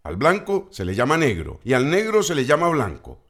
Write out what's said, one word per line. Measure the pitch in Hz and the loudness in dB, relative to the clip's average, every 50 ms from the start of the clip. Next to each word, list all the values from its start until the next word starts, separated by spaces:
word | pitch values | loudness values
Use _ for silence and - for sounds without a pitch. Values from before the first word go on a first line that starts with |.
| - | -12
Al | 76 82 | -10 -4
blanco | 95 139 165 185 208 - - 196 190 - - - | 0 2 2 2 0 -2 -4 -4 -4 -4 -6 -10
se | - 95 | -8 -6
le | 90 95 | -4 0
llama | 107 123 139 160 | 0 2 2 2
negro | 165 160 127 98 82 76 71 - - - | 2 2 0 0 -2 -6 -10 -12 -8 -2
y | 113 131 | 0 2
al | 123 131 147 | 2 2 2
negro | 170 202 220 220 214 214 190 | 2 0 0 2 2 0 2
se | 151 170 | 0 0
le | 139 127 | 0 0
llama | 135 147 156 170 170 | 2 2 2 2 2
blanco. | 165 143 110 98 - - - 62 - - _ _ | 2 0 0 -2 -6 -10 -14 -18 -20 -20 _ _